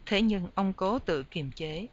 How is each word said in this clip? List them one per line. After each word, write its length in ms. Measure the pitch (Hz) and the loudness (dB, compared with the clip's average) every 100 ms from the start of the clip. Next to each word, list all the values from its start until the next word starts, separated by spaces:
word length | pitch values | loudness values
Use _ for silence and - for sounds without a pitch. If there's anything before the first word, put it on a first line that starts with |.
| - | 0
Thế 160 | 202 | 4
nhưng 260 | 220 202 180 - | 4 4 0 0
ông 180 | 196 | 0
cố 260 | 190 190 254 | 2 0 0
tự 240 | - 156 | 0 -2
kiềm 280 | 135 175 139 | -2 -6 -6
chế 360 | - 160 156 233 | -6 -8 -6 -10